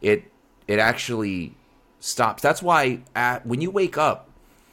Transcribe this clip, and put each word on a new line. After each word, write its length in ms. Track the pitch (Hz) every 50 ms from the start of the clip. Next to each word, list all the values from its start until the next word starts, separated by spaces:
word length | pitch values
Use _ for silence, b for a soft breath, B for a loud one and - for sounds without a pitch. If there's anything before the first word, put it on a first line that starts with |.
it, 280 | - 104 104 208 - - _ _ _ _ _ _ _ -
it 100 | 104 107
actually 760 | 110 117 117 - - 123 120 110 107 101 95 90 82 65 - _ _ _ _ _ _ _ _ _
stops. 440 | - - - - 117 110 107 -
That's 200 | - 143 165 -
why 380 | 180 175 170 151 135 127 123 127 - - -
at, 320 | 113 123 123 123 123 -
when 160 | 117 123 135
you 80 | 165 185
wake 260 | 190 202 190 - -
up, 280 | 147 156 143 - - - - _ _ b b b b b b